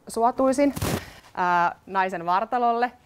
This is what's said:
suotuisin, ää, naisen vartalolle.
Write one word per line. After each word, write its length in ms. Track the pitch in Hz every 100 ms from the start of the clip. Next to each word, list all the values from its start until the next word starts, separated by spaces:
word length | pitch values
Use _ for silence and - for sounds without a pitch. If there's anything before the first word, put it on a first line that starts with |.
| -
suotuisin, 680 | 226 233 254 262 262 285 - - - - - -
ää, 420 | - 180 175 175 - -
naisen 400 | 190 185 185 170
vartalolle. 680 | 185 220 247 240 233 247 -